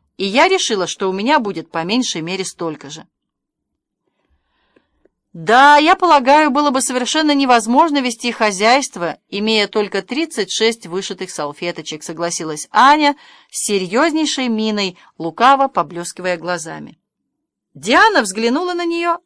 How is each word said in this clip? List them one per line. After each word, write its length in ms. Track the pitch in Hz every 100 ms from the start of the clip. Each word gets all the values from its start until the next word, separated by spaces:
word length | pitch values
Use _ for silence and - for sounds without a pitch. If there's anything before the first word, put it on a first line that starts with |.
| _ -
и 80 | 196
я 220 | 220 339
решила, 400 | 370 - 214 170
что 220 | - 190
у 40 |
меня 260 | 190 220 302
будет 300 | 214 160 160
по 140 | 170
меньшей 380 | 165 226 247 175
мере 240 | 160 190 185
столько 440 | - 170 151 139
же. 160 | 156 - _ _ _ _ _ _ _ _ _ _ _ _ _ _ _ _ _ _ _ _ _ _
"Да, 440 | 170 160 233 285 294
я 180 | 302 370
полагаю, 560 | 359 294 247 294 302
было 200 | 262 294
бы 100 | 254
совершенно 540 | - 247 240 311 311 285
невозможно 640 | 277 240 214 247 330 285
вести 300 | 254 233 240
хозяйство, 840 | 226 214 185 214 254 269 - 170 - -
имея 380 | 196 214 220 202
только 340 | 220 208 196
тридцать 500 | 185 262 320 - 190
шесть 360 | - 220 226 170
вышитых 440 | 175 190 185 185
салфеточек", 720 | - 147 147 175 170 156 156
согласилась 640 | - 165 175 175 160 156 -
Аня 460 | - 254 302 294 285 - - _
с 140 | - -
серьезнейшей 800 | 202 185 208 330 311 302 - 254
миной, 500 | 220 220 208 190 175 _ -
лукаво 500 | 165 160 240 277 269
поблескивая 720 | 196 165 170 170 - 180 175
глазами. 600 | 165 175 160 156 151 - _ _ _ _ _ _ _ -
Диана 480 | 160 294 440 381
взглянула 500 | 214 190 233 269 359
на 100 | 349
нее 360 | 339 339 339 339